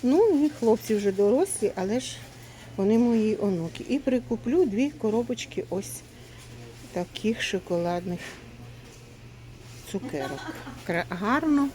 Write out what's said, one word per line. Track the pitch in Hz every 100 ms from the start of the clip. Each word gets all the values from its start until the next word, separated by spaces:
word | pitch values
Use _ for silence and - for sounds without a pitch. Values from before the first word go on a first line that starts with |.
Ну, | 247 302 453 311
і | 294
хлопці | 294 226 220 -
вже | 214 202
дорослі, | 190 202 254 392 - 208
але | - 185 233
ж | - - - - - - - -
вони | 196 226
мої | 240 226 214 214
онуки. | 202 180 165 - -
І | 269
прикуплю | 269 254 240 226 233 311 320
дві | 196 285
коробочки | - 220 220 240 240 - - -
ось | 180 - - - - - - - - - - -
таких | 180 180 - 214 226
шоколадних | - 190 - 175 175 175 180 175 - - - - - - - - - - - - - - - - -
цукерок. | 190 - - 135 139 - - - - -
Кра-, | 170 -
гарно. | 180 208 269 320 285 277